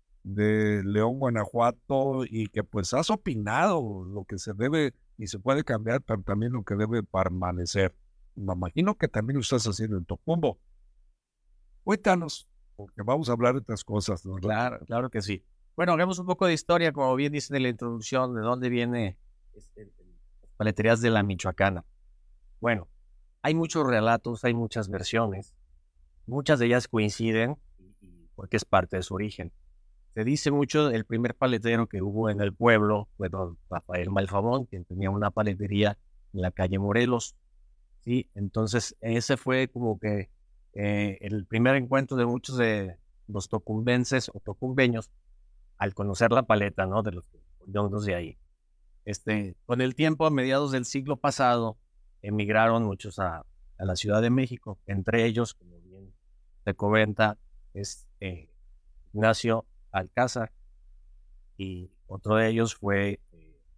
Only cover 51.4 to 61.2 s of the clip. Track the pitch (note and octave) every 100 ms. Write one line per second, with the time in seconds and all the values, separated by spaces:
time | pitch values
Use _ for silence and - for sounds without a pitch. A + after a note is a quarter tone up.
51.4 | B2 A#2+ A2+ - _ _ - _ G2+ G#2
52.4 | G#2 G#2+ A2+ A#2 A2 F#2+ G#2 - F2+ E2
53.4 | - - - - F#2+ F#2 G#2 G#2 A#2+ C3
54.4 | C3 A#2+ - F#2+ - G2 F#2+ A#2 A2+ A2
55.4 | A2+ - F2+ E2+ F2+ F#2+ G2 - _ -
56.4 | _ - - - G#2 G#2+ G#2+ G2+ G#2+ G#2
57.4 | - - - G2 G2 - - _ F#2+ F2
58.4 | - - - - - - - G#2 A2 A2
59.4 | A#2 A2+ - - - F#2+ F#2 - B2+ B2
60.4 | A2 - - - - - - -